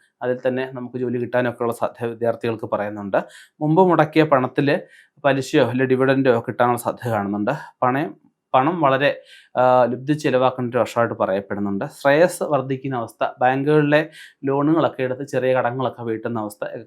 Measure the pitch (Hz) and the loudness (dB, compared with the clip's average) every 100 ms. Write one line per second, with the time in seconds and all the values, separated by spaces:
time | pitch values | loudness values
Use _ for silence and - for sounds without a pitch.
0 | _ - 127 123 127 127 127 131 123 123 | _ -8 -6 -2 -2 -4 -6 -10 -10 -6
1 | 123 123 120 127 123 117 120 113 107 - | -4 -4 -2 -2 -2 -2 -4 -2 -6 -4
2 | 117 113 117 113 117 110 117 104 104 104 | -8 -4 -2 -2 -4 -4 -4 -4 -4 -6
3 | 101 156 - - - - 151 165 185 156 | -2 -2 -4 -16 -20 -6 2 4 6 6
4 | 151 160 156 139 120 - 139 180 - - | 4 4 4 4 2 0 0 0 -4 -20
5 | _ _ 143 135 131 151 117 123 131 127 | _ _ 0 0 2 2 2 2 0 2
6 | 135 135 131 117 120 107 120 117 - - | 2 2 4 2 0 0 0 0 -4 -6
7 | 120 107 98 104 104 147 - - 127 135 | -2 -2 -2 -2 -2 -4 -8 -2 0 0
8 | 175 - _ _ - 131 143 175 139 135 | -4 -10 _ _ 0 2 2 2 2 2
9 | 143 - - - _ 120 127 127 120 127 | 2 -2 -10 -20 _ 0 4 4 2 0
10 | 135 151 147 127 127 127 120 120 104 120 | -4 -2 0 2 0 0 -4 -2 -2 0
11 | 117 110 101 95 98 101 101 98 147 - | -2 0 -2 -2 -4 -6 -4 -4 -8 -2
12 | 139 143 180 - - 143 131 131 135 127 | 2 4 2 0 -2 -2 -2 -6 -4 -6
13 | 110 - 127 - 127 135 143 151 147 151 | -6 -6 -6 0 0 2 2 2 4 2
14 | 156 - - _ 139 139 147 165 131 - | 0 -10 -20 _ -2 0 2 2 0 0
15 | 127 127 139 131 127 127 120 131 120 120 | -4 -4 -6 -2 0 0 0 -2 -4 -4
16 | 117 110 123 113 104 - - 123 | -6 -6 -6 -6 -8 -8 -12 -12